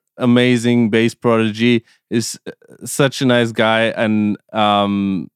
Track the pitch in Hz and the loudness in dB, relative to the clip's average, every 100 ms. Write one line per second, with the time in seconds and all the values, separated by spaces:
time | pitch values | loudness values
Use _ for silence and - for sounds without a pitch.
0 | _ - 123 123 123 120 117 120 113 110 | _ -4 2 4 4 2 2 2 2 2
1 | 117 - 120 113 113 107 120 120 - _ | 0 -2 0 0 0 0 0 0 -2 _
2 | _ 117 110 - - - _ - 123 - | _ -4 -4 -10 -16 -20 _ -18 -12 -2
3 | 139 - 131 120 117 113 110 110 113 - | -2 0 0 2 0 0 0 2 0 -2
4 | 110 107 104 101 - 110 104 101 101 101 | -2 0 0 -4 -8 -2 0 2 0 -2
5 | 98 98 65 | -2 -4 -8